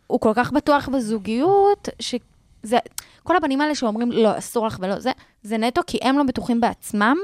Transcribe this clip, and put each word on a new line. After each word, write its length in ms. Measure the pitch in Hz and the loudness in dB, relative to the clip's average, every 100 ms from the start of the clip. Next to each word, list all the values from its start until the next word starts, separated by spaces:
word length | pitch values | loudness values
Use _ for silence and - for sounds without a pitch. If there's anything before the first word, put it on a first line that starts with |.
| _ | _
הוא 120 | 240 | 0
כל 120 | 226 214 | 2 2
כך 160 | 240 | 0
בטוח 380 | 254 294 285 277 | 0 2 2 2
בזוגיות, 1000 | 262 214 220 190 226 330 403 392 403 - - | -4 -2 -4 -4 -2 2 4 4 2 -4 -10
שזה, 800 | 240 220 - _ _ _ 214 240 - - - _ | -8 -8 -8 _ _ _ -2 -2 -2 -10 -16 _
כל 120 | - 349 | 0 0
הבנים 240 | 302 269 | 2 0
האלה 140 | 302 285 | 0 0
שאומרים, 360 | 233 214 240 | -2 -2 -2
"לא, 260 | 226 214 - | 2 2 2
אסור 300 | - 240 220 | -4 -4 -4
לך", 100 | - | -4
ולא, 180 | 185 196 | -6 -4
זה, 120 | 254 - _ _ | -4 -6 _ _
זה 140 | 208 226 | -8 -2
נטו 240 | 233 339 339 | 0 0 -2
כי 100 | - | -2
הם 160 | 247 277 | 2 2
לא 60 | |
בטוחים 380 | 277 247 202 233 | 2 0 -2 0
בעצמם 560 | 226 - - 208 214 311 | 0 -2 -6 0 2 2